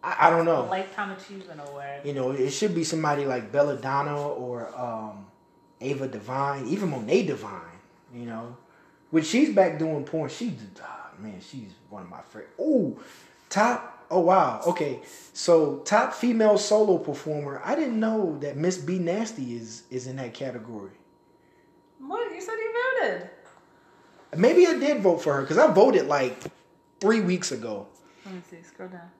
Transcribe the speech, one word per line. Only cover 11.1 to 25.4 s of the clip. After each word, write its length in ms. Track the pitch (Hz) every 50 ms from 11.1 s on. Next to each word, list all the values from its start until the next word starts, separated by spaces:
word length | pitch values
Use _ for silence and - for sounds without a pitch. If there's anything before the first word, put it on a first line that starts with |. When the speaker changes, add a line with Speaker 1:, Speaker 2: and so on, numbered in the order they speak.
| - -
Speaker 1:
man, 220 | 101 110 101 90
she's 300 | 90 - - 131 110 95 90 _ _ _
one 140 | 107 101 92
of 60 | 87
my 120 | - -
favorite. 280 | - - - 110 - - - -
Ooh, 400 | - 311 294 247 185 135 - - - - - - - - _ _ _ _
top, 560 | - 196 214 240 247 - - - - - - _
oh, 80 | 160 185
wow, 420 | 170 170 190 190 160 135 - - - 170
okay. 320 | 165 - 156 139 127 - - - - - - - _
So, 440 | - - - 170 165 156 143 139 - -
top 280 | - 202 220 247 262 -
female 440 | - - 247 240 226 220 214 208 196
solo 380 | - - 208 214 214 202 180 165
performer. 600 | - - 139 - - 156 151 151 147 139 139 - -
I 80 | - 262
didn't 240 | 330 311 262 233 220
know 380 | 220 220 220 220 202 170 151 139
that 160 | 143 143 135 139
Miss 200 | 156 180 180 180
B 220 | 143 147 185 185
Nasty 560 | 175 165 180 214 226 220 - - 131 123 120
is, 280 | 120 113 110 - - - _
is 160 | 127 127 120
in 120 | 131 127 135
that 160 | 131 120 -
category. 560 | - 139 131 120 120 107 120 117 107 98 95 90 _ _ _ _ _ _ _ _ _ _ _ _ _ _ _ _ _ _ _ _ _
Speaker 2:
What? 320 | 262 269 359 453 480 403 330
You 80 | 339
said 120 | 392 392 453
you 180 | 440 440 453 453 480 494 523 523 523
voted. 280 | - 180 185 180 180 - - - - - - _ _ _ _ _ _ _ _ _ _ _ _ _ - _ -
Speaker 1:
Maybe 320 | 156 190 254 339 359 359 339
I 100 | 311 269
did 240 | 269 285 294 240
vote 200 | 190 190 170 165
for 120 | - 156 143
her, 120 | 139